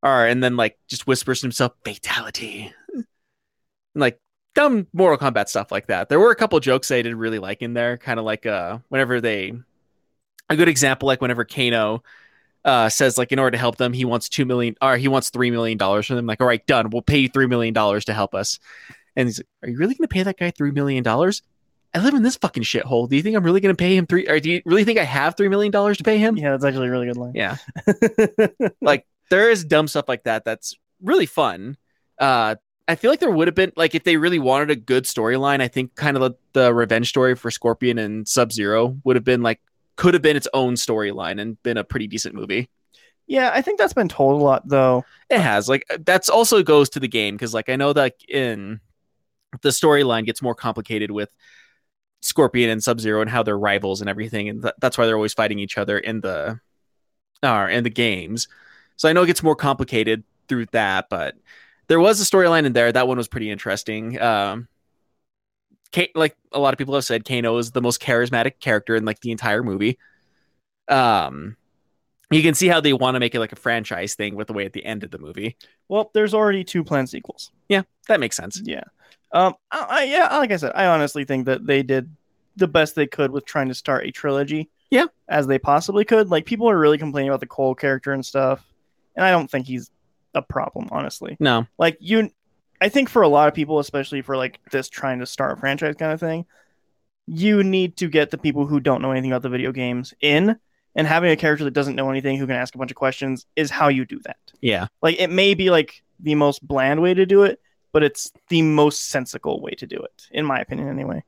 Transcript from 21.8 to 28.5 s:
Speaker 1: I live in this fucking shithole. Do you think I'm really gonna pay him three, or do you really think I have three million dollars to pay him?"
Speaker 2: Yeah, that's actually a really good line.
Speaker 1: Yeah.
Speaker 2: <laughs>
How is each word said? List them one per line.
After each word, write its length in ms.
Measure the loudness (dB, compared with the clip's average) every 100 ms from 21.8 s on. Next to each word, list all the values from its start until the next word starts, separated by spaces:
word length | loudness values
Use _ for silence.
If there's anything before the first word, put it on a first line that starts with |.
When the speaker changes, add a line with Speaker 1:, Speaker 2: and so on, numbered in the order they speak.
| _
Speaker 1:
I 40 | 0
live 140 | 2
in 80 | 4
this 140 | 2 0
fucking 260 | -4 -4
shithole. 440 | -4 -4 0 0 2
Do 80 | 0
you 60 |
think 140 | 2 0
I'm 60 |
really 160 | 2 2
gonna 140 | 2 2
pay 200 | 2 2
him 100 | 4
three, 200 | 0 2
or 100 | 0
do 100 | 2
you 120 | -2
really 200 | 2 4
think 140 | 4 2
I 60 |
have 320 | 0 0 0 2
three 120 | 0
million 220 | 2 2
dollars 260 | 2 2 0
to 60 |
pay 140 | 2 2
him?" 180 | 2 2
Speaker 2:
Yeah, 140 | 0
that's 140 | 0
actually 240 | 0 0 -2
a 20 |
really 160 | -2 -4
good 100 | -6
line. 160 | -8
Speaker 1:
Yeah. 220 | -6 -6 -6 -12 -4 0
Speaker 2:
<laughs> 960 | 2 2 2 0 2 0